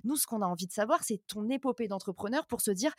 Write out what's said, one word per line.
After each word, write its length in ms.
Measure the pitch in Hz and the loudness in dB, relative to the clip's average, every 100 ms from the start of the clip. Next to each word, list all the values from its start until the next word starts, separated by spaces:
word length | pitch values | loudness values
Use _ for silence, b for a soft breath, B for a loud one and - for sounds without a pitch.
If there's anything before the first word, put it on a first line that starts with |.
Nous, 100 | 226 | -2
ce 140 | 294 - | 0 0
qu'on 140 | 226 | 0
a 40 | 185 | 0
envie 220 | 175 180 | 0 -4
de 40 | |
savoir, 300 | - 214 330 | 0 2 2
c'est 240 | - 202 - | 2 -4 -4
ton 220 | 214 214 | -4 -2
épopée 400 | 269 269 240 220 | 0 0 0 -2
d'entrepreneur 580 | 196 - 175 202 277 - | -4 -6 -6 -2 -2 -2
pour 140 | 240 | 0
se 100 | 208 | 2
dire, « 240 | 185 285 | 2 0